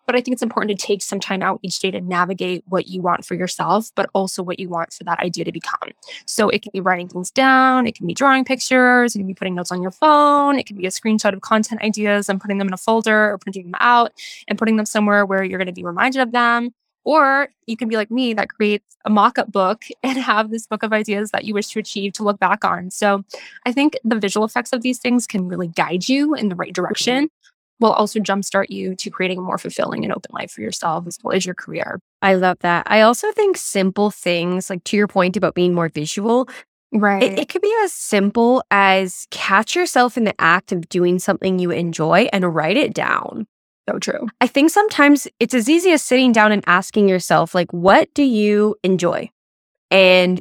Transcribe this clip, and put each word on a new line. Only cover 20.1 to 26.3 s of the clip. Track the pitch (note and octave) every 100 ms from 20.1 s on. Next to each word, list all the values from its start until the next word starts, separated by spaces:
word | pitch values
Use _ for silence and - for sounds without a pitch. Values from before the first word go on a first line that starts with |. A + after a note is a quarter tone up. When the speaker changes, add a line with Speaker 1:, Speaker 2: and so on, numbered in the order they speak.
| C4
Speaker 1:
have | B3+ G#3+ A3
this | A3+ -
book | G#3+
of | A3
ideas | G#3+ G#3+ G3+ G#3+
that | G3+
you | G#3+
wish | G#3 G#3
to | A3
achieve | G#3 G#3 G3
to | -
look | G#3 G3+
back | F#3 G#3
on. | F#3+ F3 F3+
So | - G#3 G3 G3 - - -
I | B3+
think | B3 D4 -
the | A3+ A3+
visual | G3 G#3+
effects | G#3+ B3 A#3+
of | B3+
these | B3 B3+
things | B3 B3 -
can | G3+ F3+
really | F3+ F3
guide | E3+ D#3 F3+ F3+
you | C4+ D4